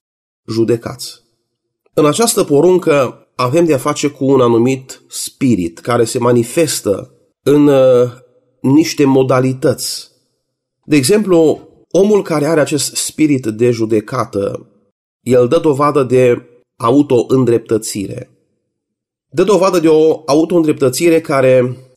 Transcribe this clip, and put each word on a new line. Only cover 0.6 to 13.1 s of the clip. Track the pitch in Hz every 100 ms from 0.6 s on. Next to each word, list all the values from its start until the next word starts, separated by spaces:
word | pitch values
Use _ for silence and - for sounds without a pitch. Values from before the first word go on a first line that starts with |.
| 110 117 - - - - _ _ _ _ _ _ _
În | - 147
această | 147 233 202
poruncă | 175 143 175 185 170 143 117 - _ -
avem | 123 165 170
de-a | 135
face | 147 143 147
cu | - 135
un | 131
anumit | 120 113 123 135 - - _
spirit | - - - 135 98 85 -
care | 127 120
se | 113 123
manifestă | 120 123 117 - - - 104 98 - _ _ _
în, | - 147 147
uh, | 135 131 123 123 - _ _ _ _
niște | 127 143 - - 135
modalități. | 131 131 131 131 131 151 113 - - - _ _ _ _ _ _ _ -
De | 147
exemplu, | 127 214 196 170 156 - - _ _
omul | 170 202 202
care | 180 151 143
are | 165
acest | 139 147 - -
spirit | -